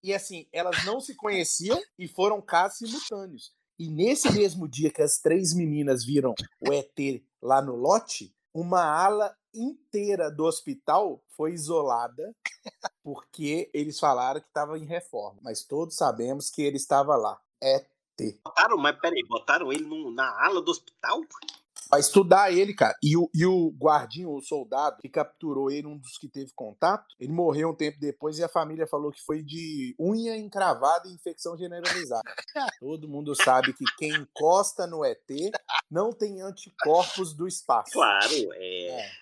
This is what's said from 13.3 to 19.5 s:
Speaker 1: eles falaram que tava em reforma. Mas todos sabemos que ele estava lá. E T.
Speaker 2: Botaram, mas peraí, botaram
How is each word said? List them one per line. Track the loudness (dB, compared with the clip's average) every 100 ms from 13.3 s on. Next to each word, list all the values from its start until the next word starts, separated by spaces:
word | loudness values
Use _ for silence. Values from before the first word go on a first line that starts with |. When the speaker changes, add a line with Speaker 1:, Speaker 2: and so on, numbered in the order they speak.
| -8 -4 -4 -4
Speaker 1:
eles | -6 -6 0
falaram | 2 2 0 -4
que | _
tava | -6 -4 -6
em |
reforma. | -8 -10 -8 -10 -10 -14
Mas | -12 -10
todos | -6 -6 -4 0
sabemos | 0 0 -4 -4 -6
que | -2
ele | -2 -2
estava | 2 2 4 2
lá. | 2 -6 _ _
E | 2 2 0 _ _ -8
T. | -8 -8
Speaker 2:
Botaram, | -4 2 4 4
mas | 2 2
peraí, | -2 -2 -4
botaram | -6 0